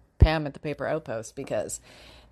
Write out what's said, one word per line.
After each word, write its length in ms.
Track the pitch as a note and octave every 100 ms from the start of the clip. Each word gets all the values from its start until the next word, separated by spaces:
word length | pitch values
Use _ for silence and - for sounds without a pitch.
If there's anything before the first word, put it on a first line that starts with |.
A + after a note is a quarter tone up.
| _ -
Pam 300 | E3 D#3+ D3
at 60 |
the 80 | -
paper 260 | D#3 C#3+ B2
outpost 480 | D#3 D3+ A2+ A2+ -
because 460 | C3+ G#2+ D#2+ - - - - - -